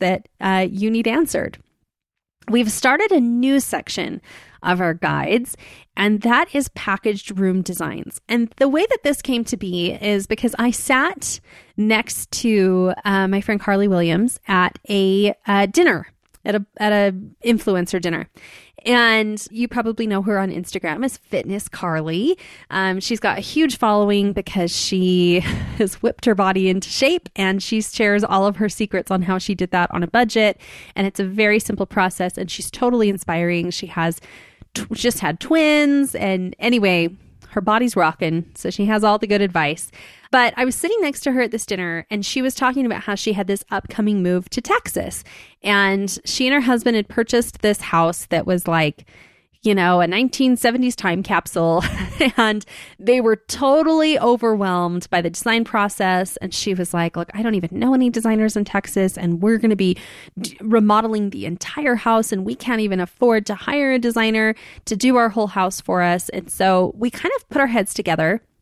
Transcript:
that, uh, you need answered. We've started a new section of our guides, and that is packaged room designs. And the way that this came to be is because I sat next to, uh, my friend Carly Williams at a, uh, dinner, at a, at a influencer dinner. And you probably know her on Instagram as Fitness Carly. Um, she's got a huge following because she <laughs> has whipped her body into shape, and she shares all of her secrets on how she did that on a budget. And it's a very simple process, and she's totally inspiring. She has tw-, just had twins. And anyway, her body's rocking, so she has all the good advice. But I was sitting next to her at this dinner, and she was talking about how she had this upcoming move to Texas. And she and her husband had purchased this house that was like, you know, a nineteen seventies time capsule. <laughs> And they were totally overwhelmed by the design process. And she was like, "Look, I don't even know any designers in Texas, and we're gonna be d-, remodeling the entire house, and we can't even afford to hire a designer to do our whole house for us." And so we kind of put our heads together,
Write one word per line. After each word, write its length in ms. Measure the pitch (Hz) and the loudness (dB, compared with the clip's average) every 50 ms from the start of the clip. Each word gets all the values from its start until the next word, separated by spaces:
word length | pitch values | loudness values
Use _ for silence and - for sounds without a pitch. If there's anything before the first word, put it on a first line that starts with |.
that, 280 | 190 180 185 - - _ _ _ | 0 0 0 -2 -4 _ _ _
uh, 260 | - 190 190 185 190 185 | -2 0 2 2 0 0
you 220 | 196 190 208 220 | -2 -2 -2 0
need 160 | 226 226 220 | 0 0 0
answered. 520 | 233 226 294 330 - - 156 - - - - _ _ _ _ _ _ _ _ _ _ _ _ _ _ _ _ _ - | 0 2 0 0 0 0 -2 -4 -4 -8 -12 _ _ _ _ _ _ _ _ _ _ _ _ _ _ _ _ _ 0
We've 220 | 214 240 240 214 | 2 2 2 0
started 420 | - - - 254 277 311 415 415 381 | -2 0 0 2 2 2 2 2 4
a 80 | 302 | 2
new 400 | 240 240 233 240 247 269 277 277 | 2 2 0 0 2 2 2 2
section 600 | - - - 151 - - - - - - 87 - - - - - - - - _ - | 2 0 -4 -6 -6 -6 -6 -6 -6 -6 -8 -10 -14 -18 -20 -20 -20 -20 -20 _ -2
of 160 | - 180 180 | -2 0 0
our 140 | 185 170 160 | 0 0 -2
guides, 640 | 175 - 156 147 143 135 151 196 240 240 - - - - - - - - _ _ | -2 -2 -2 -2 -2 0 0 0 0 -2 -4 -10 -16 -18 -20 -20 -20 -20 _ _
and 260 | - 196 208 214 208 - | -2 0 2 2 2 2
that 300 | 233 240 269 339 - - | 2 2 2 2 0 -2
is 180 | 285 269 - | -4 -4 -4
packaged 680 | - - - - 196 202 - 220 208 196 - - 202 185 | -8 -8 -4 -4 -4 -2 -2 -2 -4 -4 -6 -8 -4 -2
room 240 | 196 185 185 190 175 | 0 0 0 0 -2
designs. 580 | - 180 175 165 151 - - - - - - - - | -4 -6 -6 -6 -6 -8 -10 -12 -14 -16 -18 -8 -2
And 240 | 233 240 233 226 - | 0 0 0 -2 0
the 120 | - 269 277 | 2 2 2
way 160 | 262 311 381 453 | 4 2 2 2
that 140 | 523 - - | 0 0 0
this 180 | 294 285 - - | -2 -2 -2 -2
came 220 | - 262 240 226 | -4 -2 -2 -2
to 120 | - - | -4 -6
be 360 | 185 208 185 180 175 170 175 - | -6 -6 -6 -4 -2 -2 -4 -4
is 340 | - 208 208 208 196 196 | -4 -2 0 0 0 0
because 300 | - 220 214 - 233 - - | -4 -4 -4 -4 -4 -2 0
I 140 | 233 247 233 | 0 0 0
sat 640 | - - - 262 262 285 349 - 285 - - - - - _ - - - _ _ | -2 0 0 2 2 2 0 -4 -6 -8 -10 -10 -10 -14 _ -20 -20 -20 _ _
next 560 | - 208 214 220 220 233 - - - - - - - - | -2 0 2 2 0 0 -4 -8 -10 -10 -10 -8 -4 0
to, 520 | 233 214 202 185 190 185 185 185 185 - - - | 2 4 4 4 4 4 4 2 2 0 -2 -2
uh, 240 | 202 196 196 190 190 | 0 0 2 2 2
my 120 | 196 196 | 0 -2
friend 200 | 202 - 214 202 | 0 -2 -4 -2
Carly 260 | - - 196 196 202 | 0 0 2 2 2
Williams 540 | 208 190 175 175 165 165 180 220 247 - - _ - | 2 2 2 2 2 2 2 0 0 -2 -6 _ 0
at 280 | 196 185 180 175 - - - - | 2 2 2 2 -2 -6 -8 -2
a, 440 | 208 196 190 190 190 196 208 208 - - _ | 0 2 2 2 4 4 2 2 0 -2 _
uh, 200 | - 202 202 202 | 0 2 2 2
dinner, 420 | 196 - 330 359 311 196 156 - - _ _ _ _ _ _ _ | 4 4 4 4 4 2 0 -4 -12 _ _ _ _ _ _ _
at 120 | - 202 | -4 -2
a, 100 | 214 202 - _ - | -2 -4 -6 _ -2
at 140 | 214 214 208 | 0 2 2
a 220 | 208 202 202 190 185 208 214 - _ - | 4 2 2 0 -2 -10 -14 -18 _ 0
influencer 540 | 233 233 220 - 220 190 180 175 175 - 185 | 0 0 2 2 0 0 0 0 -2 -4 -4
dinner. 280 | 170 175 165 - - - _ - - - - - - - _ - _ | -2 -2 -4 -4 -6 -10 _ -20 -20 -20 -20 -20 -20 -20 _ -10 _
And 600 | 226 247 240 233 226 220 220 214 214 214 208 - - | 2 4 4 4 4 4 2 0 -2 -4 -8 -10 -12
you 160 | 220 220 240 | -6 -6 -4
probably 400 | 233 - 247 226 226 220 220 233 | -4 -2 -4 -2 -2 -2 -2 -2
know 160 | 220 202 196 190 | -2 -2 -2 0
her 160 | 208 208 190 | 0 0 0
on 140 | 196 190 - | 0 -2 -4
Instagram 520 | 165 175 - - 185 - 170 151 175 254 | -6 -8 -8 -8 -6 -6 -6 -4 -4 -4
as 120 | 269 - | -4 -6
Fitness 520 | - _ _ - 170 - 156 196 208 - - | -8 _ _ -6 -6 -4 -4 -6 -8 -8 -10
Carly. 680 | - - - 180 160 160 156 160 165 175 226 311 370 - - - - - - _ | -12 -8 -6 -4 -2 -2 -2 -4 -4 -2 0 -2 -2 -2 -6 -16 -20 -20 -16 _
Um, 300 | - 190 190 190 185 190 | -4 -2 -2 -2 -2 -4
she's 180 | - - 240 220 | -4 -4 -4 -2
got 180 | - 202 - | -2 -2 -2
a 40 | 190 | -2
huge 380 | 196 - - 302 320 285 240 - | -8 -4 0 0 2 2 0 0
following 540 | - 220 208 208 208 202 208 202 196 202 190 | 0 2 4 4 2 2 2 2 0 0 -2
because 380 | 202 190 - - 196 175 170 | -4 -6 -4 -2 -2 -2 -2
she 680 | - - - - 190 185 185 185 180 180 175 175 175 180 | -2 -4 -4 -2 0 0 2 2 4 4 4 4 4 2
<laughs> 380 | 175 - - - - - - - | 2 -2 -4 -4 -6 -8 -2 -2
has 160 | 220 190 - - - | -2 -2 -2 -2 -4
whipped 220 | 226 - - - | -4 -4 0 0
her 120 | 247 214 | 0 2
body 320 | 190 196 190 190 190 190 185 | 2 2 2 2 2 2 2
into 200 | 185 190 180 - | 2 0 -2 -6
shape, 400 | - - 262 269 359 349 - - - | -2 0 2 2 2 0 -4 -8 -6
and 260 | - 190 190 190 196 | -2 -2 0 0 -2
she 200 | - - 220 220 | -2 -2 -2 -2
shares 420 | 208 - - - 220 208 202 208 208 | -2 -4 -2 0 2 2 2 2 2
all 240 | - 190 190 196 | 2 2 2 2
of 100 | 208 196 | 2 0
her 120 | 165 220 202 | 0 -2 -4
secrets 420 | - - 220 202 - 185 - - | -2 -4 -4 -2 -2 -4 -2 -2
on 120 | 190 185 180 | -2 -2 0
how 160 | 180 185 185 | 0 -2 -2
she 180 | - - 202 | -2 -4 -2
did 160 | 175 185 180 - | -2 -2 -2 0
that 180 | 180 175 - - | 0 0 0 0
on 120 | 175 175 | -4 -4
a 20 | |
budget. 540 | 160 - 233 247 214 - 226 220 208 202 - - - - - - - - | 0 2 2 2 4 2 2 2 2 0 -2 -10 -20 -20 -20 -20 -14 -6
And 100 | - 196 | -4 -4
it's 140 | 196 - - | -2 -2 -4
a 60 | 196 | -6
very 340 | 185 190 214 214 208 208 220 | -4 0 0 2 4 2 2
simple 280 | - - 214 185 196 | 0 -2 -4 -4 -4
process, 520 | - - 214 185 185 - - 180 180 - - | -4 0 0 0 0 0 -2 -4 -6 -4 -6
and 100 | 190 175 | -8 -8
she's 220 | - - - - | -8 -10 -12 -12
totally 380 | - - 254 247 247 240 220 202 | -6 -2 0 0 2 2 2 2
inspiring. 640 | 196 190 - - 165 165 170 170 175 170 170 175 | 0 -2 -4 -4 -2 -2 0 0 0 -2 -2 -4
She 180 | 175 - - 170 | -6 -8 -10 -8
has 320 | - 175 165 165 170 - - - - - - - _ _ - _ _ | -6 -2 -2 -2 -2 -6 -10 -20 -20 -20 -20 -20 _ _ -20 _ _
tw-, 160 | - - - 220 | -14 -10 -10 -8
just 280 | - - 240 233 - | -2 -2 -2 -2 0
had 200 | - 151 160 - | -2 -4 -4 -4
twins. 760 | - - 320 320 311 302 302 294 294 285 285 285 277 254 - | -2 0 2 4 4 4 4 4 4 4 4 2 2 0 -2
And 400 | - - 196 190 185 185 180 - - | -4 -2 -2 -2 -2 -2 -6 -8 -4
anyway, 500 | - 240 247 240 202 190 180 170 165 170 190 - - - _ _ - - | 0 0 2 2 4 4 4 2 2 0 -4 -8 -18 -20 _ _ -20 -8
her 100 | - 214 | -6 -4
body's 360 | 185 214 214 226 247 247 - | 0 2 2 2 2 0 2
rocking, 540 | 190 175 156 160 - 185 160 165 165 170 - - | 2 2 2 0 -2 -2 -2 -2 -2 -4 -6 -12
so 160 | - - 185 | -8 -8 -8
she 140 | 175 - 202 | -4 -2 0
has 180 | 208 220 214 208 | 0 2 2 4
all 160 | 208 208 208 | 2 2 2
the 80 | 220 | 2
good 140 | 202 208 202 | 0 2 2
advice. 500 | 202 190 175 170 156 143 156 - - - - - - - - - - - | 2 0 0 0 0 0 -2 -6 -10 -14 -16 -20 -20 -20 -20 -20 -6 0
But 220 | - 254 240 233 - | 4 4 4 4 2
I 80 | - 254 | 0 -2
was 100 | 254 247 | -2 -2
sitting 260 | - - 339 440 453 | -2 -2 -2 0 0
next 200 | 359 294 277 - | 0 -2 -2 -2
to 120 | - 285 254 | -2 -2 0
her 100 | 254 240 | 0 0
at 80 | 220 | 0
this 140 | - 226 - | -2 -6 -6
dinner, 420 | - 208 180 180 170 165 165 - - | -6 -6 -4 -4 -4 -6 -6 -8 -6
and 160 | 214 208 196 | -6 -6 -6
she 160 | - - 262 254 | -4 -2 -2 -2
was 120 | 262 - | -2 -2
talking 300 | - 262 254 254 277 262 | 0 0 0 0 0 0
about 180 | 233 - - - | -2 -2 -4 -4
how 120 | - 202 | -6 -6
she 180 | 202 - 220 208 | -4 -2 -2 -2
had 140 | 190 196 | -2 -2
this 180 | 185 196 196 - - | -2 -2 -4 -4 -6
upcoming 520 | 208 196 - - - - 208 214 208 202 180 | -8 -8 -6 -6 -4 -2 0 0 2 2 2
move 280 | 180 180 180 185 - | 2 0 0 -2 -4
to 100 | - 262 | -8 -8
Texas. 640 | - - 392 466 - - - - - - - - - - - - - - _ _ - | -2 0 -2 -2 -2 -4 -6 -6 -6 -6 -8 -12 -14 -16 -20 -20 -20 -20 _ _ -2
And 560 | 196 208 202 196 190 196 196 196 196 - - - | 0 2 2 4 2 2 0 -2 -4 -6 -8 -8
she 220 | - - - 254 | -8 -4 -2 0
and 80 | 254 277 | 2 2
her 60 | 285 | 2
husband 360 | 247 247 247 233 240 247 226 | 2 2 2 2 2 2 2
had 120 | 214 202 - | 2 0 -2
purchased 540 | - - 226 - - 240 240 - - - - | -2 -2 -2 2 0 0 0 0 -4 0 0
this 180 | 208 208 - | 0 0 0
house 460 | - - - 165 165 165 175 - - | -2 0 2 2 2 2 0 -4 -6
that 200 | - - 160 - | -2 -2 -2 0
was 220 | - 185 180 - - | 0 0 0 0 0
like, 380 | 165 165 160 147 - - - _ _ - - _ _ _ _ _ _ _ - | 2 2 2 0 -2 -6 -14 _ _ -20 -20 _ _ _ _ _ _ _ 0
you 120 | 220 202 | 2 2
know, 260 | 196 175 175 180 175 | 4 4 4 4 4
a 60 | 175 | 4
nineteen 500 | 165 180 214 254 247 - - 269 254 247 | 2 2 0 0 0 0 2 2 2 2
seventies 380 | - - 240 233 254 254 247 - | 2 2 0 2 2 0 -2 -2
time 280 | - - 190 170 190 196 | -2 -2 -2 -2 -2 -2
capsule. 600 | - 214 226 - - - 180 165 165 165 175 - - | 0 0 0 0 -2 -2 0 0 2 2 2 0 -2
<laughs> 60 | - - - - - - 311 262 - - | -6 -6 -8 -8 -2 0 0 0 2 2
And 260 | 226 214 208 214 - - - - - - - _ | 2 2 0 -2 -6 -10 -18 -20 -20 -20 -20 _
they 220 | 196 208 247 254 | 0 2 2 4
were 160 | 226 226 220 | 4 2 2
totally 800 | 214 - - - - 285 269 277 311 320 320 320 320 311 311 302 - | 0 -2 -10 -6 -2 2 4 4 4 4 4 4 4 4 2 2 2
overwhelmed 880 | - 240 240 233 233 226 220 202 202 190 180 180 175 175 175 180 - - | 2 2 2 2 2 0 0 2 0 0 0 0 0 0 -2 -4 -4 -2
by 100 | - 175 | -2 -2
the 80 | 170 170 | -2 -2
design 360 | 170 - - 233 226 226 226 | -6 -4 -2 0 0 0 0
process. 720 | - - 214 202 202 - - 202 185 185 180 190 185 - - | 0 0 0 0 0 -2 -2 0 0 2 0 0 -2 -6 -10
And 160 | - 180 - | -10 -8 -8
she 180 | - - 208 190 | -6 -4 -2 -2
was 220 | 180 175 - - | -2 -2 -2 -2
like, 200 | 170 170 170 - | -2 -2 -2 -2
"Look, 140 | - - - - | -6 -8 -8 -6
I 80 | 202 226 | -4 -2
don't 120 | 233 220 | 0 0
even 240 | 190 185 175 180 196 | 0 -2 -4 -4 0
know 140 | - 254 269 | 2 2 4
any 160 | 254 254 247 | 4 4 2
designers 480 | 240 226 220 226 220 220 220 220 - | 2 0 0 2 2 4 2 2 0
in 80 | 214 208 | 0 -2
Texas, 540 | - - 196 - - - 196 190 190 - - | -2 -2 -4 -4 -2 0 0 0 0 0 -2
and 240 | 185 170 170 170 185 | -2 -2 -2 2 2
we're 160 | 220 226 214 | 2 2 4
gonna 180 | 226 220 214 | 2 2 2
be 220 | 196 196 185 - - - - - - - - _ 185 | 2 2 0 0 -2 -6 -14 -20 -20 -20 -18 _ -12
d-, 180 | - - - - 202 | -10 -10 -12 -8 -2
remodeling 640 | 220 220 226 214 214 208 214 220 220 220 214 208 202 | 2 4 4 4 4 4 4 2 0 -2 -2 -2 -4
the 160 | 185 - 98 | -4 -6 -8
entire 520 | 190 170 180 - - - 302 302 277 240 | -8 -8 -8 -10 -10 -8 -4 0 0 0
house, 360 | 214 - 233 226 220 220 - 220 | 0 2 2 2 2 2 0 -2
and 140 | 190 190 | -4 -4
we 80 | 208 247 | -4 -6
can't 260 | - - 240 247 220 | -6 -4 -2 -2 0
even 200 | 214 202 190 185 | 0 0 0 -2
afford 440 | 175 175 - _ 247 240 226 220 208 | -2 -4 -2 _ 2 4 4 2 0
to 80 | - 208 | -2 -8
hire 380 | 185 - - 277 294 285 269 262 | -6 -4 -4 -2 0 2 2 2
a 60 | 254 | 2
designer 560 | 233 240 233 233 220 220 220 220 220 220 220 - - - - - - | 0 0 0 2 2 2 2 2 2 0 0 -2 -8 -18 -20 -16 -8
to 100 | - 220 | -6 -4
do 200 | 190 - 254 254 | 2 2 4 6
our 120 | 247 233 226 | 6 4 4
whole 200 | 196 233 208 202 | 2 0 -2 -2
house 300 | - 196 185 185 185 - | 0 -2 -2 -2 -2 -6
for 220 | - - 185 180 | -4 -2 0 2
us." 300 | 175 175 175 185 - - | 2 2 2 0 -2 -6
And 200 | - 190 - - | -8 -10 -10 -10
so 440 | - - 190 190 185 185 185 - - | -4 0 2 4 4 4 2 2 -2
we 140 | 208 220 247 | -4 -4 -4
kind 220 | - - - 359 539 | -4 -4 -4 -2 -2
of 100 | 480 - _ | -2 -6 _
put 100 | - 294 | 0 0
our 60 | 277 | 0
heads 260 | 247 233 233 190 - - | 2 2 0 -2 -2 -4
together, 480 | - 190 180 160 160 160 160 196 233 - _ _ _ | -4 -2 -2 0 0 2 0 0 -2 -4 _ _ _